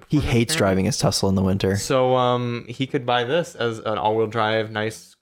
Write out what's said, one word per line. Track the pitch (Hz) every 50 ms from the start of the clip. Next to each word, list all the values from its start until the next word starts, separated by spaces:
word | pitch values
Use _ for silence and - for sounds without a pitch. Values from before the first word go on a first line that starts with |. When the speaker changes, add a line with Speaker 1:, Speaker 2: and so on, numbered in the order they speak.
| - -
Speaker 1:
He | 151 143
Speaker 2:
performance, | - -
Speaker 1:
hates | 120 117 117 - -
Speaker 2:
apparently. | - 107 98 95
Speaker 1:
driving | 95 95
his | - - -
Tesla | - 110 - - 101 95
in | 95
the | 95
winter. | 95 92 95 98 95 95 98
Speaker 2:
So, | 104 - - 139 131 127 127 127
um, | 127 123 123 123 123 123 120 120 117 - -
he | 120 - 135
could | 127 - 135 120
buy | 123 123 123 117
this | 123 151 175 160 - -
as | - 117 117 113 110
an | - 110 107 -
all-wheel | - 110 110 113 110 107
drive, | 113 117 107 110 110 110 107 107
nice, | 110 107 107 113 - - - - - _